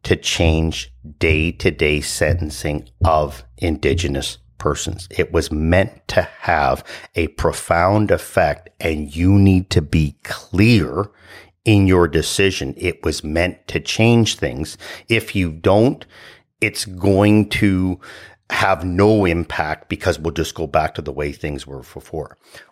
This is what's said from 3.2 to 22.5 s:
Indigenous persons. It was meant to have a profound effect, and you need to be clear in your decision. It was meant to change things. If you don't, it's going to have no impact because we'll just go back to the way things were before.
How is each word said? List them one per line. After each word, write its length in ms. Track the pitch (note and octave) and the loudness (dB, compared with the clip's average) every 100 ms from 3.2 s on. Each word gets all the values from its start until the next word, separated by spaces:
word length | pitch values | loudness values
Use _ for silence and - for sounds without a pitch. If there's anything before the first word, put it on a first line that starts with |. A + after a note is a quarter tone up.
| D2 - - - | 0 -6 -20 -6
Indigenous 800 | E2 D2+ C2+ C#2 E2+ C#2 - - _ _ | -4 -2 -2 0 -2 -4 -8 -12 _ _
persons. 480 | - C#2+ - F2 - - | -4 -4 -8 -10 -10 -6
It 140 | - | -2
was 200 | E2+ D#2 | -2 -2
meant 560 | D2+ D#2+ F2+ A2+ - - | -2 2 2 0 -6 -2
to 120 | - E2+ - | -2 -2 -6
have 420 | - E2 C#2 C2 - - - - | -2 0 0 -2 -6 -18 -10 -4
a 140 | D#2+ | -4
profound 840 | - E2 D2+ - E2+ F2+ G#2 G#2 | -2 -2 -2 -2 2 4 2 2
effect, 580 | F2 - - D#2+ C#2+ - _ | 0 0 0 0 -2 -10 _
and 360 | E2 D#2 D2 D#2 | -4 -4 -6 0
you 180 | F2+ | 4
need 380 | G2+ G2 F#2 F#2+ | 6 6 4 2
to 100 | - | -2
be 340 | D2 E2 D2+ - | 0 0 0 -4
clear 880 | - - - F2+ G#2+ A2+ D2+ D2 G#2 _ - - - _ - | -14 -14 -8 0 4 4 2 -4 -8 _ -20 -20 -20 _ 2
in 220 | G2+ G2 | 4 6
your 200 | F#2 E2 | 4 4
decision. 680 | D#2 D2+ - G2 F2+ C2 - | 2 -2 0 0 0 -8 -6
It 260 | F2+ - | -6 -4
was 200 | E2+ D2+ | -6 -4
meant 440 | D#2 D#2+ F2+ - - | -4 -2 -2 -4 -8
to 100 | E2 | -8
change 580 | - - A2+ A#2 G#2+ - | -6 0 4 4 2 0
things. 400 | C#2+ B1 D#2+ - - - - | -6 -6 -10 -10 -18 -20 -2
If 260 | A2+ - G2+ | -2 0 -4
you 160 | F2 | -4
don't, 540 | D#2 F#2+ G2+ A#2+ - - - - - _ _ | -2 2 4 4 2 -10 -20 -20 -20 _ _
it's 240 | A2 - - | -6 -4 -10
going 640 | F2+ G2 G2 G#2 G#2+ G#2 | -4 2 4 6 4 2
to 500 | - G#2 F#2+ F#2 F2+ - - - _ _ | 2 2 2 0 -4 -10 -20 -20 _ _
have 360 | - G2+ F#2+ F2+ | -2 0 0 -2
no 400 | F2+ G2+ A2 F#2+ | 2 4 4 4
impact 640 | E2+ E2 - D#2 D#2 _ | 0 -2 -4 -4 -6 _
because 280 | G2+ - D#2 | -4 -2 -2
we'll 160 | D#2 | -4
just 220 | D#2 D2+ - | -4 -6 -6
go 100 | D#2 | -2
back 300 | D2+ D#2 - | 0 -2 -6
to 60 | |
the 100 | D2 | -10
way 220 | C2+ D2 | -6 -8
things 340 | C#2+ D2+ C#2 C#2 | -6 -8 -8 -12
were 120 | C#2 | -16
before. 580 | B1 C#2 - D#2+ C#2 - _ | -16 -20 -12 -12 -12 -16 _